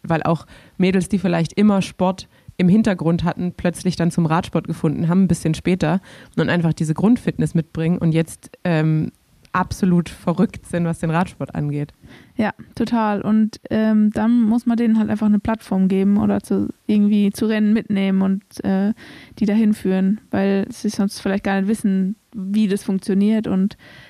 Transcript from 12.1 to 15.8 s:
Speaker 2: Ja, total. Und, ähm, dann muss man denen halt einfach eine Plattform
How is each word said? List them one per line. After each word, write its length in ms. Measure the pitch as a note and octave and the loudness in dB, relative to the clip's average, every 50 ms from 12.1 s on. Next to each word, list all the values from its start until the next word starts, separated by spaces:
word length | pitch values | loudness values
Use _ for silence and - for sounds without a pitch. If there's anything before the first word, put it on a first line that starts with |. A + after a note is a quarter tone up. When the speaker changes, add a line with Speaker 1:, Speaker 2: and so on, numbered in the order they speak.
| - - - _ - | -20 -20 -20 _ -6
Speaker 2:
Ja, 180 | - G#3+ G3 - - - - - | -4 -4 -4 -4 -10 -18 -16 -6
total. 460 | - A3+ A3+ A#3+ A3+ A3 G#3 G#3 G3 | -6 -4 -2 0 -2 0 0 -2 -2
Und, 400 | - G#3 G#3+ A3 A3 A3 - - - - | 0 0 2 2 2 0 -4 -10 -10 -4
ähm, 420 | - A3 A3 A3 A3 G#3+ G#3+ G#3 | -2 0 2 2 4 4 2 2
dann 300 | - G#3+ G#3+ A3+ A#3+ A#3+ | 2 0 0 2 2 2
muss 240 | A3+ G#3 A3+ A#3+ - | 2 2 2 0 0
man 100 | A#3+ A#3 | 0 0
denen 240 | A3+ A#3+ A3 A3 A3 | 2 2 2 2 2
halt 100 | G#3+ G#3+ | 2 0
einfach 180 | G#3+ G#3 A3 | 0 0 2
eine 120 | G#3 G#3 G3+ | 2 2 2
Plattform 480 | - A#3 A3+ A3+ - - G3+ F#3+ | 0 -2 -4 -4 -4 -4 0 0